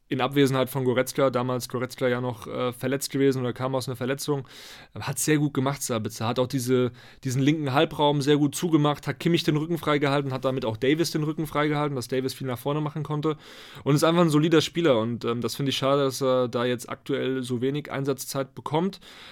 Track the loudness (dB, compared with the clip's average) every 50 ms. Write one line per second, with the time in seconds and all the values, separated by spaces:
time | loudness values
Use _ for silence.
0 | _ _ -2 -2 -2 0 4 4 4 4 4 2 0 0 -2 -2 0 0 2 2
1 | 0 0 0 2 2 2 2 0 -2 -2 -2 -4 -4 -6 -6 -6 -6 -6 -6 -2
2 | -2 0 0 0 -2 -4 -6 -8 -10 -8 -6 -4 -4 -4 -4 -4 -4 -2 -2 -2
3 | -4 -4 0 2 4 4 4 2 0 -4 -4 -4 -4 -2 -2 -2 -4 -4 -6 -6
4 | -4 -4 -4 -4 -2 -2 -2 -4 -4 -8 -14 -20 -20 -20 -20 -20 -20 -16 -12 -10
5 | -8 -6 -6 -2 0 2 2 2 2 0 0 0 0 -2 -2 -4 -4 -4 -2 -2
6 | -2 -4 -6 -4 -2 -2 0 0 0 0 -2 -2 0 2 2 4 2 2 -2 -6
7 | -14 -20 -20 -10 -6 -4 0 2 4 4 2 2 0 0 2 2 2 2 2 2
8 | 2 2 4 4 4 4 4 4 4 2 0 -2 0 2 4 4 4 2 0 0
9 | -4 -8 -8 -2 0 2 2 2 2 2 0 0 0 -2 -4 -4 0 0 2 2
10 | 2 2 2 0 0 -2 -4 -2 -2 -2 -2 0 -2 -2 -2 0 2 2 4 4
11 | 2 0 0 -2 -2 -2 -2 -4 -6 -4 -2 0 0 0 0 0 0 -2 -2 -4
12 | -4 -4 -2 -2 -2 -2 -4 -6 -6 -6 -6 -4 -4 -2 -2 -2 -2 -4 -4 -6
13 | -6 -4 -4 -2 -2 -2 -2 -4 -8 -16 -20 -20 -20 -20 -20 -6 0 2 2 4
14 | 4 4 4 6 4 6 6 4 4 6 4 4 4 2 0 0 2 4 4 4
15 | 2 0 -4 -4 -4 -4 -2 -2 -4 -4 -4 -4 -2 -2 -2 0 0 2 2 2
16 | 2 0 -2 -2 0 2 2 2 0 0 0 -2 -2 -2 -2 -4 -6 -10 -14 -12
17 | _ -4 -4 -2 -2 -2 -2 -4 -4 -4 -4 -2 -2 -2 -2 -4 -6 -6 -6 -4
18 | -4 -4 -4 -4 -6 -6 -6 -6 -6 -6 _ -12 -8 -4 -2 0 0 -2 -4 -6
19 | -14 -20 -20 -20 -20 -20